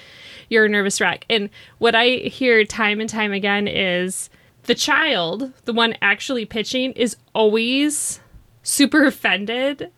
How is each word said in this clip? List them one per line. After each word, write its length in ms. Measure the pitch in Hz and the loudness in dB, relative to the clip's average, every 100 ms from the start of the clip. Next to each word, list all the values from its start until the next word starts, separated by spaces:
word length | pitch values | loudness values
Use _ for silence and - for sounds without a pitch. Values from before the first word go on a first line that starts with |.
| - - - - - | -20 -20 -20 -20 -2
you're 180 | 226 214 | 2 2
a 40 | |
nervous 320 | 208 196 - | 2 0 0
wreck. 240 | 185 - - | -2 -2 -2
And 220 | 226 202 - - - | -2 -2 -10 -20 -2
what 160 | 233 226 | 2 4
I 220 | 247 254 | 2 0
hear 460 | - - 254 226 208 | -4 -2 2 4 2
time 360 | - 208 208 | 0 -2 -2
and 80 | 220 | -4
time 220 | 220 214 | -4 -4
again 340 | 196 202 202 202 | -2 0 0 -2
is 640 | - 190 180 185 - - _ _ _ | -2 -2 -2 -4 -6 -12 _ _ _
the 120 | - 226 | -4 -2
child, 800 | - 294 320 214 165 202 262 - | 0 0 2 0 -2 -4 -8 -10
the 80 | - | -4
one 240 | 226 226 - | 0 0 0
actually 420 | 202 202 - 247 | 0 0 -4 -6
pitching, 480 | 208 226 208 262 262 | -6 -6 -4 -2 -2
is 220 | - 233 - _ | -2 -2 -4 _
always 880 | - 214 220 233 269 294 294 - - _ - _ _ | 2 2 2 2 0 0 -2 -6 -10 _ -20 _ _
super 420 | - - 277 302 277 | -2 2 4 4 2
offended 840 | - 214 185 202 240 269 285 349 | 2 -2 -2 -4 -2 -2 -4 -10